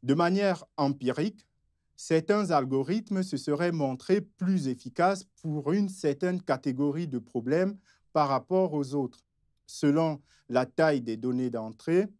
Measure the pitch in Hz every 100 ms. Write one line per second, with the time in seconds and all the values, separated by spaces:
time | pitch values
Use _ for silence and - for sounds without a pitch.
0 | 123 139 170 190 202 185 - - 139 143
1 | 127 123 185 - _ _ _ _ _ _
2 | - 160 160 208 196 156 131 131 135 202
3 | 226 190 185 135 - 147 175 165 139 131
4 | - 196 202 _ 185 190 135 127 - 135
5 | 175 196 - _ 165 151 139 190 202 190
6 | 151 139 180 180 - 131 143 127 143 143
7 | 170 127 117 123 117 156 185 202 _ _
8 | _ 165 143 135 127 185 185 147 139 143
9 | 127 - _ _ _ _ _ - 147 147
10 | 165 147 _ _ _ 123 127 - 160 147
11 | 113 110 123 127 127 117 110 107 - 170
12 | 208 -